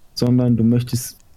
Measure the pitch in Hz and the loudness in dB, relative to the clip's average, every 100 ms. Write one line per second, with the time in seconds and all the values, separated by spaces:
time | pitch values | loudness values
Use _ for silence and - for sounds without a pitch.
0 | - - 123 123 123 117 113 120 123 120 | -18 -4 0 2 2 2 2 0 -2 -8
1 | - - _ | -10 -16 _